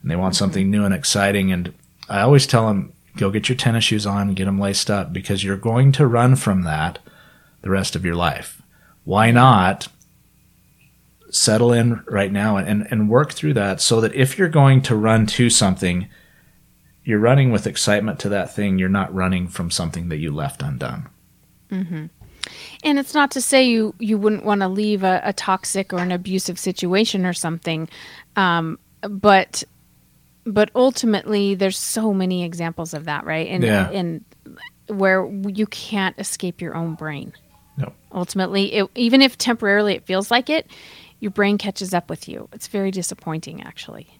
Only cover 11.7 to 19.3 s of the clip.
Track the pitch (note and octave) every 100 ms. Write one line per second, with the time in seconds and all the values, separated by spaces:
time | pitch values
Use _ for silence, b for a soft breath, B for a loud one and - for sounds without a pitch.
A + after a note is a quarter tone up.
11.7 | A#2 A#2+ A#2 - G#2 G2 G2+ G#2+ G2 F2
12.7 | G#2 G#2+ A2+ G#2+ A#2+ D3+ - D3+ B2 G2+
13.7 | F#2 - A2+ A2 C3+ C3 - F#3 D#3 C#3
14.7 | C3 C3 G#2+ A2 A2+ G#2+ - A#2+ - G2+
15.7 | F#2 F#2 F2 G2 b b b b b _
16.7 | _ _ _ - G#2+ A#2 C#3 C3 G#2+ G#2+
17.7 | - - G#2 A2 - G2+ G2+ F2 - G2+
18.7 | F#2 F#2 G2 F#2 F#2+ F#2